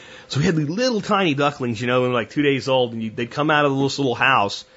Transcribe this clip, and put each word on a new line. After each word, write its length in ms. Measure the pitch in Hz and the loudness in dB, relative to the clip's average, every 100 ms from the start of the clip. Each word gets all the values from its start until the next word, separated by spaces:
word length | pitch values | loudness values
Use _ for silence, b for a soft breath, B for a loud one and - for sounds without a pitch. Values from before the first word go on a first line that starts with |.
| B B B | B B B
So 100 | 127 | -2
we 80 | 170 | 0
had 80 | |
these 140 | 160 143 | 0 -2
little 320 | 185 254 220 | -2 -2 -2
tiny 340 | - 202 185 | -2 0 0
ducklings, 460 | 139 143 - 123 107 | 0 -2 -2 -6 -4
you 60 | 123 | 0
know, 180 | 127 | 2
and, 100 | 123 | 2
like, 160 | 123 107 | 0 -2
two 120 | 151 | 0
days 260 | 143 135 131 | 0 0 0
old, 240 | 131 120 | 0 0
and 100 | 113 | -4
you, 80 | 110 | -8
they'd 200 | 107 120 | -6 -6
come 200 | - 151 | -2 0
out 140 | 151 | 2
of 120 | 147 135 | 2 2
this 220 | 135 139 | -2 0
little 160 | 135 | -2
house, 500 | 117 131 127 101 - - | 2 4 4 2 -4 -14